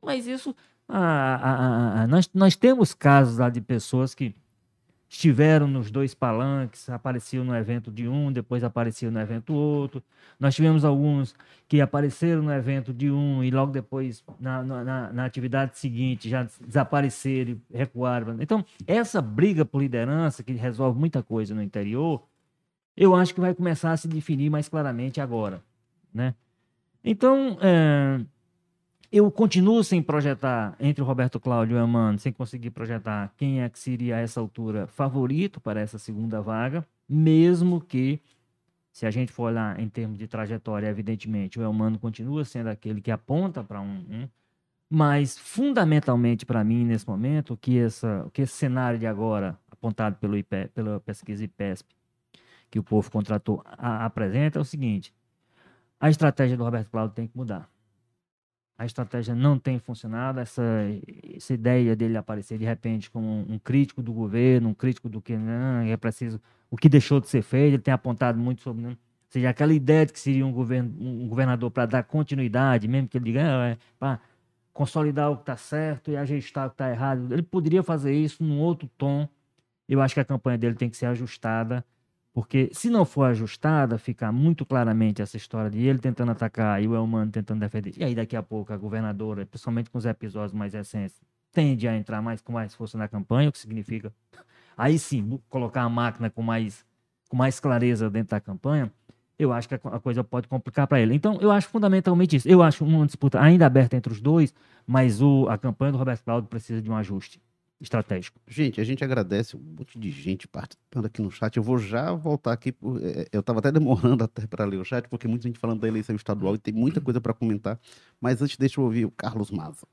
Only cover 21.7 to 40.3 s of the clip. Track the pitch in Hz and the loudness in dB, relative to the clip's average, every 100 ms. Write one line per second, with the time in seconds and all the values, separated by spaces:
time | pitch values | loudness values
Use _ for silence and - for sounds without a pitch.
21.7 | 104 101 117 160 147 _ _ _ _ _ | -6 -4 -2 -2 -2 _ _ _ _ _
22.7 | _ _ - 190 180 180 - 180 175 175 | _ _ 4 6 8 4 2 0 0 0
23.7 | 156 165 160 165 156 151 147 147 151 147 | 0 0 -2 -2 -6 -2 0 0 0 -2
24.7 | 160 147 120 127 131 139 117 104 92 _ | -4 -4 -4 -6 -6 -4 -4 -4 -6 _
25.7 | _ _ _ _ 113 127 123 _ _ _ | _ _ _ _ -4 -4 -4 _ _ _
26.7 | _ _ _ - 208 254 269 269 185 196 | _ _ _ -4 2 4 4 2 2 4
27.7 | 170 156 143 139 135 117 _ _ _ _ | 6 6 4 2 0 -4 _ _ _ _
28.7 | _ _ _ _ 202 208 202 220 185 185 | _ _ _ _ 4 4 4 2 6 6
29.7 | 233 208 180 156 151 143 135 135 120 107 | 4 4 2 2 0 0 0 -2 -2 -2
30.7 | - 139 147 135 127 127 - - 120 113 | -2 -2 0 0 0 0 -2 -2 0 2
31.7 | 120 117 117 110 104 131 107 123 127 120 | 2 2 4 2 0 -2 -6 -10 -10 -12
32.7 | 113 113 113 107 107 101 _ 143 135 123 | -10 -8 -8 -6 -6 -6 _ -2 -2 -4
33.7 | - - 123 120 117 117 117 110 - 113 | -6 -8 -4 -2 -2 -4 -6 -8 -6 -6
34.7 | 107 95 - 139 131 123 147 196 - - | -6 -6 -4 -2 0 0 0 -2 -6 -8
35.7 | 107 107 110 - 107 113 110 104 110 123 | -6 -6 -10 -12 -8 -6 -6 -6 -4 -4
36.7 | 156 160 _ _ 147 160 160 170 180 175 | -4 -10 _ _ 2 6 6 6 6 2
37.7 | 175 - 127 131 151 _ _ _ _ _ | 0 -2 -2 -2 -2 _ _ _ _ _
38.7 | _ _ - 113 107 127 - 117 117 107 | _ _ -8 -6 -4 -4 -4 -4 -2 -4
39.7 | 95 110 113 113 104 110 | -6 -8 -6 -8 -8 -10